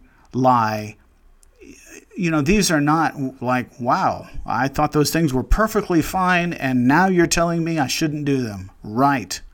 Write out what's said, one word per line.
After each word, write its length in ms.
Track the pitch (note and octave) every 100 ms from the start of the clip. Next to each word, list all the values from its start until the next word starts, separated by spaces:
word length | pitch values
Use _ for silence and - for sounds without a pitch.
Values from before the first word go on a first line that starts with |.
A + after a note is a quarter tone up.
| - _ _
lie," 640 | A#2+ B2+ B2 A2 G#2+ G#2+ - _ _ _ _ _ _ - - - - - F#4+
you 140 | E3+
know, 120 | D#3
these 260 | C#3+ G#3+ F3+
are 100 | D#3
not 640 | D3 D#3+ D3+ - C3 -
like, 300 | A#2+ B2+ A#2 -
"Wow, 500 | A#2+ E3 D#3 F#2 F2 - -
I 220 | A2 C3+
thought 240 | - D3+
those 180 | D3+ C#3+
things 240 | E3 E3
were 80 | C3
perfectly 640 | A#2+ - G#3+ G#3+ - E3
fine, 500 | - F#3 F#3 F3+ F3
and 340 | - C3+ B2+ B2
now 200 | D3+ F#3+
you're 180 | F3+ E3+
telling 380 | - E3+ E3+
me 160 | E3 E3
I 80 | D3
shouldn't 380 | - D#3+ D3 C#3+
do 180 | C3+
them." 260 | A#2+ G2+ F#2+ -
Right. 580 | G#2+ A2 C#3 C3+ F#2+ - -